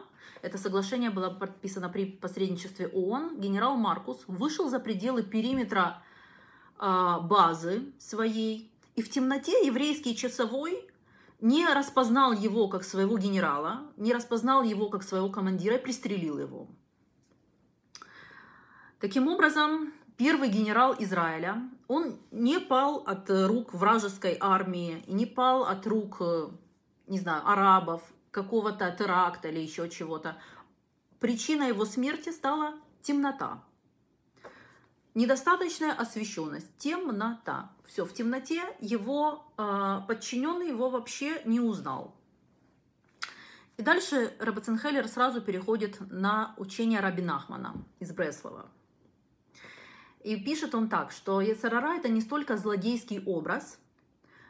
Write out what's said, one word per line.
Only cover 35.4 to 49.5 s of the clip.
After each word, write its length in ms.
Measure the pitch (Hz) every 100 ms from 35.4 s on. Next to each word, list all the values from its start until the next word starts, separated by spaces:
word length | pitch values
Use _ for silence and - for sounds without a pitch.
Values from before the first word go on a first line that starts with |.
| 339 359 359 - 311
освещённость, 720 | - 226 214 208 - 156 147 - -
темнота. 960 | 277 349 349 202 220 233 - 139 - - -
Всё, 200 | - 170
в 80 |
темноте 480 | - 233 262 262 330 359 -
его, 640 | 202 226 214 285 302 302 - -
э, 440 | 208 202 196 196 196
подчинённый 600 | 226 - 247 294 359 349
его 220 | 233 254
вообще 520 | 247 240 - 285 320 226
не 140 | 233
узнал. 520 | 233 185 139 131 - - _ _ _ _ _ _ _ _ _ _ - - - - _ -
И 40 |
дальше 520 | 233 359 370 277 226 -
Рабиценхеллер 680 | 220 208 226 226 294 277 226
сразу 340 | 247 254 240
переходит 560 | - 190 190 220 202 - 190
на 420 | 185 196 214 220 -
учение 420 | 196 - 226 220
Раби 240 | 196 175
Нахмана 500 | 175 143 - 123 - - - _
из 100 | 175
Бреслова. 580 | - 156 139 - - - _ _ _ _ _ _ _ _